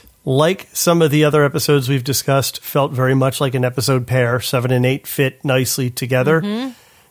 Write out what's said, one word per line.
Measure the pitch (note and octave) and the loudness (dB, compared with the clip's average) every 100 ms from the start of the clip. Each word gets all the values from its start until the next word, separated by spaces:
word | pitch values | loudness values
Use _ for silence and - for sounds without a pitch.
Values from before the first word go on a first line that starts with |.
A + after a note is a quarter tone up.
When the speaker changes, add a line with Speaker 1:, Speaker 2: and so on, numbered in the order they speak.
| - _ | -18 _
Speaker 1:
like | - C3+ D#3+ F#3+ - | -2 2 2 0 -8
some | - F3 E3+ | -4 0 2
of | D#3 | 4
the | D3+ | 4
other | D3+ D3+ | 4 4
episodes | C#3+ D3 - C#3+ B2 | 2 0 0 0 2
we've | C3+ | -2
discussed, | B2 B2+ - C3+ - - | -2 -4 0 0 0 -8
felt | - D3 C#3 | -4 -2 -2
very | C3 B2+ | 0 0
much | C3+ C3+ - | 2 0 0
like | C#3 | -2
an | B2+ | 0
episode | B2 B2 C3 B2+ B2 | -2 -2 0 0 0
pair. | B2+ A#2+ B2 | 0 0 -2
Seven | - C3 B2 | -2 -2 0
and | B2+ B2+ | 2 2
eight | C#3 - | -2 -6
fit | - C3+ - | -2 -2 -2
nicely | C#3+ C3 B2 - B2 | -2 0 0 -2 -4
together. | - B2 B2+ C#3+ D#3+ | -6 -2 0 2 2
Speaker 2:
Mm-hmm. | G3+ A3 C4 A#3 _ _ _ | 0 -6 -6 -10 _ _ _